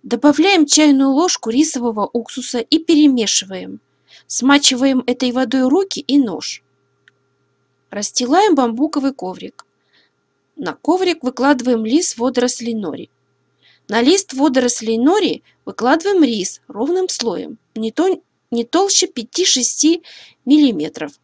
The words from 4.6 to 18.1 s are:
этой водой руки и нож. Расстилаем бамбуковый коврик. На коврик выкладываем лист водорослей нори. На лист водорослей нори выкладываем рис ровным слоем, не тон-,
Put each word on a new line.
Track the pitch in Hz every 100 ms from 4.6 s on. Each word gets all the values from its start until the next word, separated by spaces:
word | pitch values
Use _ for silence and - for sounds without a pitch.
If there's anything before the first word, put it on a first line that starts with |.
| 285 254 269 254 240
этой | 247 254
водой | 240 254 269 254
руки | 320 381 -
и | - 285
нож. | 240 170 - - _ _ _ _ _ _ _ _ _ _ _ _ _
Расстилаем | 196 202 - 247 330 415
бамбуковый | 285 240 226 311 302 269
коврик. | 262 185 185 185 - _ _ _ _ _ _ _ _ _ -
На | 185
коврик | - - 359 370 330
выкладываем | 247 254 269 277 240 233
лист | 220 285 359 -
водорослей | 247 254 247 - 233
нори. | 226 185 - 113 _ _ _ _ _ _ _ _
На | 208
лист | 254 381 -
водорослей | 262 294 262 247 - 220 226
нори | 262 415 330 - _ _ -
выкладываем | - 233 330 359 392
рис | 269 220 185 - _
ровным | 285 277 359 370
слоем, | - 233 180 165 - _
не | 220 220
тон-, | 247 370